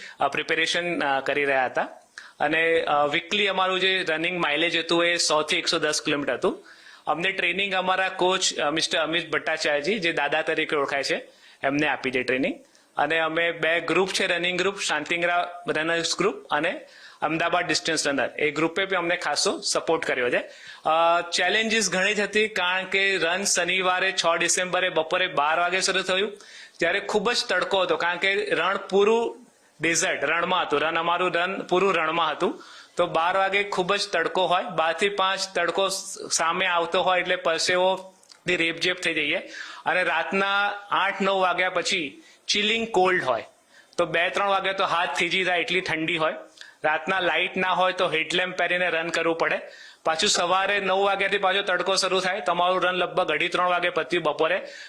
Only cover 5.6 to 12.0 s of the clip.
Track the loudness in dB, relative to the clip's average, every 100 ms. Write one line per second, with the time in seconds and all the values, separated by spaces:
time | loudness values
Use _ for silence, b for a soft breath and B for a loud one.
5.6 | 0 0 0 0 -2 -2 -2 0 0 -2
6.6 | B B B B B -2 -2 0 -2 0
7.6 | 0 0 2 2 0 2 2 2 0 0
8.6 | 0 0 0 0 0 -2 -2 -4 -2 -2
9.6 | 0 0 0 -2 -2 0 0 0 0 -2
10.6 | 0 0 0 -2 -2 -4 -6 B B B
11.6 | -2 0 0 -2